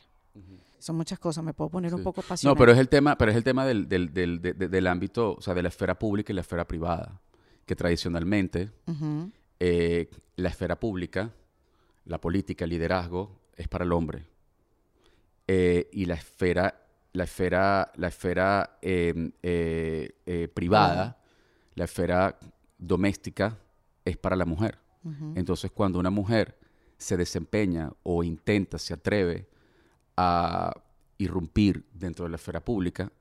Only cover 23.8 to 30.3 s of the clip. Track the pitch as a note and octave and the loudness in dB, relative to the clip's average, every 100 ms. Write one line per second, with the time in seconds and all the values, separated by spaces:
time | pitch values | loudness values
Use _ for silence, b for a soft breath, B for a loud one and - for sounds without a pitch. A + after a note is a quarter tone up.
23.8 | _ _ - F2 G2 F#2 E2+ E2 A2 - | _ _ -6 -4 -2 0 0 -2 -2 -4
24.8 | _ _ E3+ D3 D#3 D#3+ F2 - F#2+ - | _ _ -14 -12 -8 -6 -4 -4 -4 -2
25.8 | G2 F2+ F2+ G2+ G2 A2+ F#2+ - b b | -2 0 0 -2 0 0 0 -6 b b
26.8 | b - - F2+ E2+ F#2 E2 G#2+ G2+ E2 | b -14 -4 -2 -2 -4 -4 -2 0 -2
27.8 | D#2 - - E2+ E2+ D#2+ - G#2 F#2 E2+ | -4 -8 -4 -2 -2 -4 0 0 0 -6
28.8 | - E2 - G#2 F2 F2 F#2+ b b b | -10 -8 -2 0 0 -4 -10 b b b
29.8 | b b _ - F2+ | b b _ 0 2